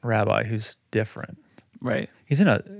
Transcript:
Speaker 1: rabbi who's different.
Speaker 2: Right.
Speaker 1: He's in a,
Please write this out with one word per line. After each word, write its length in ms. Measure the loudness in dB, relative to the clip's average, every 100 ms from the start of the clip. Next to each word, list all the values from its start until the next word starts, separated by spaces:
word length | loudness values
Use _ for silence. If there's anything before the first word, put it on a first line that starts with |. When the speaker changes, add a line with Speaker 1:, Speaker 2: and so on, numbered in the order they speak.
Speaker 1:
rabbi 400 | 0 0 2 2
who's 320 | 0 -4 -8 -16 _
different. 460 | -4 -4 -8 -14 -16 _ -20 _ -10
Speaker 2:
Right. 280 | -4 -4 -6 _ _
Speaker 1:
He's 160 | 4
in 60 | 4
a, 120 | 4 0 -14